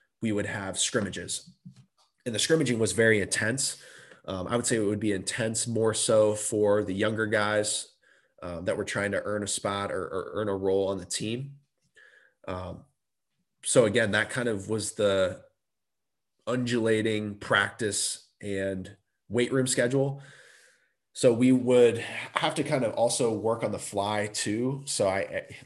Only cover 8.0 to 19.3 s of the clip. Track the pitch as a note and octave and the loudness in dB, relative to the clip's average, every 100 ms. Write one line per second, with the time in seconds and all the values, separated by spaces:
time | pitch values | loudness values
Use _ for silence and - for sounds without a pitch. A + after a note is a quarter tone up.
8 | _ _ _ - F2+ E2+ F#2 - G2 - | _ _ _ -14 -10 -6 -4 -4 -4 -2
9 | G2+ F#2+ G2 G#2 G2+ - G#2 G2+ G2+ F#2+ | -2 -2 -4 -4 -4 -4 -4 -4 -4 -6
10 | E2+ F#2 - G2+ G#2+ G2 F#2+ G2 F#2+ G2 | -6 -6 -6 -4 -4 -2 0 2 0 -2
11 | F2+ - G#2+ A#2+ C#3 - _ _ _ _ | -6 -6 -4 -6 -8 -14 _ _ _ _
12 | - _ _ _ - F#2 F2+ - - _ | -20 _ _ _ -10 -10 -10 -12 -18 _
13 | _ _ _ _ _ _ - C3+ A2 A2 | _ _ _ _ _ _ 0 4 6 4
14 | A2 G#2 A2 - A#2+ G#2 G2 A2 G#2+ - | 2 2 0 -2 -2 -4 -4 -4 -4 0
15 | G#2 G2 F#2 F#2 - _ _ _ _ _ | 2 2 0 -2 -16 _ _ _ _ _
16 | _ _ _ _ - B2+ A#2+ A#2+ A2 A2 | _ _ _ _ -4 -2 0 0 2 2
17 | A2 G#2+ G#2+ G2+ - G#2 G2+ - A2 G2+ | 2 -2 -4 -8 0 2 2 -2 -4 -2
18 | - - _ _ G#2 G2 G2 F#2+ F#2+ G#2 | -4 -8 _ _ -6 -4 -4 -4 -8 -16
19 | _ _ - | _ _ -4